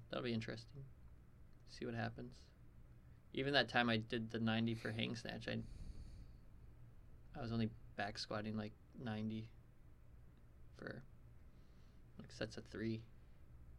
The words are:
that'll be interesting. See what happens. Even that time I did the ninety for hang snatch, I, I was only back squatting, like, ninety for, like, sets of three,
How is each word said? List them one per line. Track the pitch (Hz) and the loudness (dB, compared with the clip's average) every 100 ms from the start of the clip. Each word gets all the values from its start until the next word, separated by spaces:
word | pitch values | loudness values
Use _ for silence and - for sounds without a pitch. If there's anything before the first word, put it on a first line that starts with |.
| 113 | -2
that'll | 135 | 0
be | 127 | 2
interesting. | 113 113 117 - 139 135 - - - - - - - - | 2 2 -2 -6 -10 -10 -10 -14 -14 -16 -16 -16 -16 -14
See | - 123 | -4 0
what | |
happens. | 113 113 117 123 - - - - - - - - - - | 2 0 0 -6 -10 -14 -16 -16 -16 -14 -16 -16 -16 -4
Even | - 135 | 2 6
that | 143 117 | 8 10
time | 123 120 | 10 10
I | 113 | 8
did | 110 120 113 | 6 2 2
the | 113 | 4
ninety | 113 113 113 | 6 8 8
for | 113 117 | 6 2
hang | 113 120 117 | 2 2 2
snatch, | 110 113 113 | -2 -2 0
I, | 113 113 - - - - - - - - - - - - - - - - 156 | 0 0 -4 -6 -6 -6 -8 -10 -12 -14 -14 -14 -14 -14 -14 -14 -14 -10 -2
I | |
was | 117 | 2
only | 113 110 - - - | 6 4 4 -4 0
back | 101 107 | 2 2
squatting, | - 107 107 107 | 0 2 2 2
like, | 107 - - - | 0 -4 -12 -4
ninety | 123 107 107 110 110 - - - - - - - - - - - - - | 0 2 2 0 -4 -10 -16 -16 -16 -16 -16 -14 -14 -16 -16 -14 -14 -8
for, | - - - - - - - - - - - - - - | -6 -6 -8 -12 -14 -14 -14 -14 -14 -14 -14 -14 -12 -10
like, | - | -10
sets | - 117 - | -4 -4 -4
of | - | -8
three, | - 113 113 113 - - - - - - | -2 0 0 -4 -14 -14 -14 -14 -12 -12